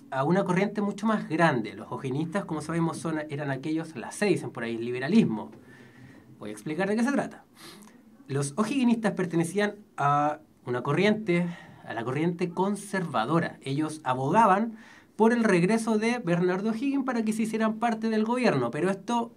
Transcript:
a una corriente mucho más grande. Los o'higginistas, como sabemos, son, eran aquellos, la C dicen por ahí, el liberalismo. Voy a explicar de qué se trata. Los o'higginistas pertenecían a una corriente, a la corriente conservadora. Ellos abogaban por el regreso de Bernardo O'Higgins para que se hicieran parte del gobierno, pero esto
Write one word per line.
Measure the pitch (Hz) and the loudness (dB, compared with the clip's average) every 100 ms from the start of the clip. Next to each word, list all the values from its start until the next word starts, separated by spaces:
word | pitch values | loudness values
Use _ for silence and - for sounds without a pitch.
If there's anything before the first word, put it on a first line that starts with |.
| - | -8
a | 135 | -2
una | 143 190 | 2 2
corriente | 185 175 202 202 | 2 2 0 0
mucho | 202 202 220 | -4 -2 -2
más | 208 - | -2 -2
grande. | 160 165 131 104 101 | 2 4 4 -4 -10
Los | 104 | -10
o'higginistas, | 120 135 135 165 196 170 | -8 -4 -4 -2 -4 -4
como | 156 | -8
sabemos, | 147 165 165 151 | -4 0 0 -2
son, | 165 156 151 | -4 -4 -6
eran | 143 139 | -6 -4
aquellos, | 131 156 160 165 - | -4 -2 -4 -4 -10
la | - | -12
C | - 208 | -2 2
dicen | 160 - | 2 -2
por | - | -6
ahí, | 117 113 | -6 -4
el | 117 | -4
liberalismo. | 123 135 220 160 107 - - - - - - - - - - | -4 4 6 6 0 -6 -16 -20 -20 -20 -20 -20 -20 -20 -16
Voy | 104 | -12
a | |
explicar | 107 - 156 196 | -10 -8 -4 -2
de | 214 | 0
qué | |
se | 240 | 2
trata. | 277 - - - - - - - - - - - | 0 -2 -10 -20 -20 -20 -20 -20 -20 -20 -20 -6
Los | 139 139 - | -4 -2 -2
o'higginistas | 220 277 240 226 208 | -2 2 2 2 0
pertenecían | - 175 165 165 190 208 - - - | -2 -2 0 0 0 -2 -2 -18 -2
a | 139 147 147 151 - _ - | 2 2 2 -2 -12 _ -6
una | 123 | -4
corriente, | 131 147 202 214 196 175 175 - - - - | 0 2 4 2 2 0 0 -6 -16 -20 -10
a | |
la | 110 | -6
corriente | 113 131 165 170 175 | -4 0 0 0 -4
conservadora. | 175 190 202 - 190 170 123 113 165 147 - | 0 -2 -2 -4 -4 -2 -2 2 0 0 -6
Ellos | 139 139 156 - | -6 -2 -2 -4
abogaban | 127 127 135 202 208 190 233 - - - - - | -4 -2 2 6 6 4 2 -6 -20 -20 -20 2
por | 226 | 4
el | 240 | 4
regreso | 220 180 180 226 226 214 | 4 4 4 2 2 2
de | 226 247 | 2 0
Bernardo | 175 170 180 190 214 | 0 2 2 0 -2
O'Higgins | 220 277 277 262 | -2 -2 -2 -2
para | 233 | -2
que | 214 | -2
se | 220 | 0
hicieran | 226 220 220 220 | -2 0 -2 0
parte | 240 220 220 | -2 0 -2
del | 220 214 | 0 0
gobierno, | 247 247 135 117 | 2 2 2 0
pero | 147 180 | 0 -2
esto | 196 - 240 233 | -2 -2 -2 -4